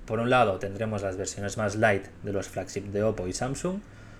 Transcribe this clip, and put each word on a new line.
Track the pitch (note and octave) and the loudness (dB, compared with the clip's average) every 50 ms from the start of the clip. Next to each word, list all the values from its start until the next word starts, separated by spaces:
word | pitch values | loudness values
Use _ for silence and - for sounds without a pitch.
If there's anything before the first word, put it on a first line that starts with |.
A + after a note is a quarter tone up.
| - | -6
Por | - A2+ A2 | -2 0 2
un | A#2 B2 | 4 6
lado | B2+ B2+ A#2 G#2 F#2+ F2+ | 6 6 6 6 4 2
tendremos | - G2 G2 G2+ A2+ A2 G#2+ G2 G2 | -2 -4 -4 -2 -2 -2 -2 -2 -2
las | G2 F#2 F#2+ | -2 -2 -2
versiones | F#2+ - - - G2+ G2+ F#2+ | -4 -4 -4 -4 -4 -4 -2
más | A2+ A2 G2+ G2+ | 0 0 0 2
light | A2 A2+ A2 G2+ G2 F#2+ - - - - | 4 6 6 6 4 2 -4 -12 -10 -6
de | G#2 G2 | -2 -2
los | F#2+ F2+ - | -2 -2 -4
flagship | - G2 F#2+ - - G2+ | -4 -6 -6 -4 -6 -6
de | G2 G#2 G2 G2+ G#2+ | -6 -2 0 2 2
Oppo | A2 G#2 - F2+ F#2 | 2 2 0 -2 -4
y | |
Samsung, | F#2 - B2 B2+ C#3 - - F3+ F#3 G#3 - - - - - - - - | -2 -2 -2 -2 -2 -2 -2 -2 -2 -4 -6 -10 -14 -18 -18 -18 -18 -16